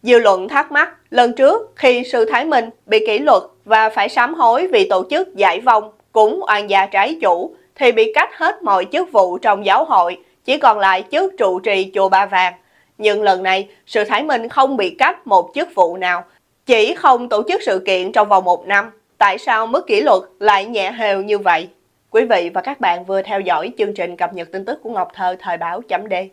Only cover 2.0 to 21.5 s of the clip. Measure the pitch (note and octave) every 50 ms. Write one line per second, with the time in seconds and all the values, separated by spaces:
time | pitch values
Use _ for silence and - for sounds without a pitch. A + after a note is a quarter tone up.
2 | B3 B3 - A#3+ A3 A3 A#3+ A#3+ C4+ D#4+ D4+ B3 A3+ A3+ - _ _ - G#3 A3
3 | A3 G#3+ G#3+ G#3 D4 D4+ B3 F#3+ - - _ _ _ G#3 G#3+ A3 A3 A3 G#3+ G#3+
4 | G3 G3+ - - A#3+ B3+ E4 E4 C4 A#3 A3+ C4+ F4+ F#4 F4+ A3 F#3+ F#3+ G#3 F#3
5 | F#3 F#3 D4 E4 F#4 - - F#3+ G3 F#3 E3+ G3 A#3 B3+ A#3 G#3+ G#3 G#3+ _ _
6 | _ _ _ A3+ G#3+ G#3+ - F#4+ - - G#3+ G#3 G#3 G#3 G3 G3 F#3+ G3 G3 G3
7 | G3 B3+ D#4+ D#4+ - G3 F3 E3+ - E4 - _ _ _ _ _ C#4+ B3 A#3 A3
8 | A3+ A3 A3 D4 F4 - - - E4 - - - F#4 A#3+ G3 F#3 F#3 G3 G3+ E4+
9 | F#4 F4+ - A3 F#3+ F3+ F3 - - A3+ G3+ G3 G#3 G3 F#3+ A#3 D#4+ - A#3+ G3
10 | F3 E3+ F#3 - _ _ _ _ _ - C4 D4+ D4+ B3 G#3+ G#3 G3 F#3+ F#3+ F#3+
11 | G3 - - D4+ F#4+ F#4+ F#4+ - A#3+ F#3+ F3+ F#3 F#3+ A3+ G3+ F#3+ F#3+ F#3+ F#3+ G#3
12 | F#3+ F#3+ F#3 F#3+ G3+ G3 G3 F#3 F#3 F3+ F3 _ _ _ _ _ _ _ _ _
13 | G#3+ G#3+ G#3 G#3+ G#3+ G3+ F#3+ F#3 F#3 F#3 F#3+ F#3+ G3 G3 - _ _ _ - A#3
14 | G#3 G#3+ C4 - D4 D#4 C#4 A3+ A3+ A#3+ - D4 C4+ C4+ C4+ A#3 G3+ F3+ E3+ -
15 | C4 - - - _ C4 G3 F3+ E3+ F3 - F#3 G#3+ - - G3+ F#3 E3 F3 F#3+
16 | F#3 F3+ F3+ F3 F3 _ _ _ _ _ _ _ _ - B3 A3+ G#3+ A#3+ F4 -
17 | - D4+ C4 A#3+ B3 A#3+ A#3 G#3 G#3+ - F4+ G#4 - - G3+ F#3 F#3 G3 F#3+ F3+
18 | F#3 F#3+ - A3+ G#3 G3+ G#3 F#3+ F#3 F3+ F3+ - - F3 G3+ G3+ G#3 A3+ - _
19 | _ _ _ _ G#3+ G3+ F#3 G#3+ - D4 A#3 A3 A3+ A3+ A#3+ E4 - - A3+ G3+
20 | D4 D4+ A3 F#3 F#3 - _ _ G3+ G#3+ G3+ G3 G3 A3 A#3+ G#3+ F#3+ F#3 A#3 A#3
21 | A3+ G#3 G3 G3 G3 G#3 G#3 G3+ G3 F#3